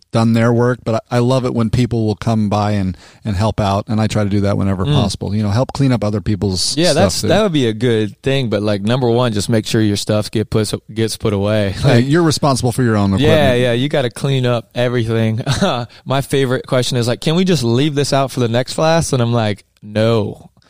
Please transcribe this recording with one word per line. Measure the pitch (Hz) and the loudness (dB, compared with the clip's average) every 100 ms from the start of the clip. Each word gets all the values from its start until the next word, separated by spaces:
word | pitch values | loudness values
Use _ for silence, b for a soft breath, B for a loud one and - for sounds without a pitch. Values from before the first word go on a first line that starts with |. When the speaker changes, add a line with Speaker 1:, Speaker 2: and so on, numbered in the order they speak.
| - | -4
Speaker 1:
done | 120 113 | 0 2
their | 113 117 | 4 2
work, | 117 120 123 | 2 2 0
but | - 113 - | -2 -4 -2
I, | 123 | 0
I | |
love | 120 131 | 2 0
it | 127 | 0
when | 123 113 | -2 0
people | 117 120 120 110 | 0 0 0 0
will | 101 | -2
come | - 110 104 | 0 0 0
by | 101 104 | 0 0
and, | 104 95 87 B B | 0 -2 -6 B B
and | - 95 | -6 -2
help | 113 - | -2 0
out, | 104 98 - | 0 0 -2
and | 107 | -2
I | 107 | 0
try | 110 | 0
to | 101 | 0
do | 101 | 0
that | 98 104 | 0 0
whenever | 98 95 95 | -2 -2 0
Speaker 2:
Mm. | |
Speaker 1:
possible. | 101 95 - 95 | 2 0 -2 -4
You | 104 | -2
know, | 104 | -2
help | 104 135 | 0 -2
clean | - 139 | 0 0
up | 120 | 0
other | 104 104 | -2 -4
people's | 90 104 101 92 - | -2 -2 -2 -2 -2
Speaker 2:
Yeah, | 143 175 | 0 0
Speaker 1:
stuff | 147 | 2
Speaker 2:
that's, | 190 - | 0 0
Speaker 1:
too. | - | 0
Speaker 2:
that | 170 | 2
would | 214 | 2
be | 151 120 | 0 0
a | |
good | 110 127 110 110 - | 0 0 2 0 -4
thing, | - 135 123 | -2 -2 0
but, | 104 | -2
like, | 104 104 | 0 -2
number | 101 123 123 | 0 0 2
one, | 117 123 | 2 2
just | 101 - | 0 0
make | 113 107 | 0 0
sure | 120 | 0
your | 107 101 | 2 0
stuff | - 107 104 | 0 0 0
get | 113 104 | -4 -2
put, | 113 107 104 - | -2 -2 -4 -8
gets | 107 110 - | -4 -4 -2
put | 113 | -2
away. | 101 101 107 101 | 0 0 0 -2
Speaker 1:
Hey, | 95 135 123 | 0 2 4
Speaker 2:
Like, | 127 | 4
Speaker 1:
you're | 160 | 2
responsible | 165 139 151 127 123 | 2 0 0 0 -2
for | 113 | 0
your | 123 110 | 0 2
own | 101 | 2
Speaker 2:
yeah, | 95 | 2
Speaker 1:
equipment. | 147 160 143 123 | 4 4 4 2
Speaker 2:
yeah, | 123 | 0
you | 120 139 | 0 0
gotta | 147 123 | -2 -2
clean | - 143 135 123 | -4 -2 0 0
up | 120 - | -2 -4
everything. | 117 123 123 113 113 110 110 | -2 -2 0 0 0 0 -2
<laughs> | - 127 196 127 117 B | -4 0 0 -2 -6 B
My | - 135 | -4 -2
favorite | 131 143 135 127 - | 0 0 0 -2 -2
question | 131 123 127 | -2 0 0
is, | 117 | -2
like, | 113 | -2
"Can | - | 0
we | 165 | 0
just | 185 170 | 2 2
leave | 117 117 151 143 | 2 2 0 0
this | 139 | 0
out | 135 135 | 0 0
for | - | -2
the | 120 | 0
next | 117 131 | 0 -2
class?" | - 160 165 151 | 0 2 2 0
And | 135 | 0
I'm | 117 | 0
like, | 120 107 101 _ _ | 0 0 -4 _ _
"No." | 107 107 113 117 104 110 - _ b | -8 -2 2 2 -2 -8 -18 _ b